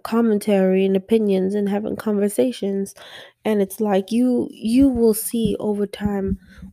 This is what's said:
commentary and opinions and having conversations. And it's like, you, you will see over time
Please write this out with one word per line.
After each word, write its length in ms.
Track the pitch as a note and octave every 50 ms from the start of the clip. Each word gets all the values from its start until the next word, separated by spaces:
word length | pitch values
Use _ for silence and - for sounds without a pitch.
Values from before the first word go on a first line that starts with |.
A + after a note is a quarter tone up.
| -
commentary 800 | - A3+ A3+ A#3 A3+ G#3 G#3 - G#3+ G3+ G3 F#3+ F#3 F#3+ F#3+ G3
and 120 | F#3+ F#3+
opinions 600 | F#3+ F#3+ - A3+ A3 G#3+ G3+ F#3+ F#3+ F#3 F#3+ G3+
and 120 | G#3 G3+ G3
having 280 | G3+ G#3 G#3+ - G3+
conversations. 960 | - - A3 G#3 G3+ G3+ G3+ G3+ - B3 B3+ A#3 - - G3+ G3 G3 G3 G3 - - - - - - - - _ _ _
And 160 | A3 A3 G#3
it's 200 | G3 G3 - -
like, 320 | A3 G#3 G3 F#3+ F#3+ - A3
you, 380 | A#3+ B3 B3+ B3 A#3+ - - -
you 360 | - - A3 A#3 C4 C#4 C#4
will 260 | B3 A#3 A#3 A3+ G#3+
see 420 | A3 - - - A#3 A3+ G3+ G3+ -
over 260 | - G#3+ G#3 G3+ G#3
time 540 | G3 - - G#3 G#3 G3+ G3 F#3+ G3 F#3+ - - - - - - F#3+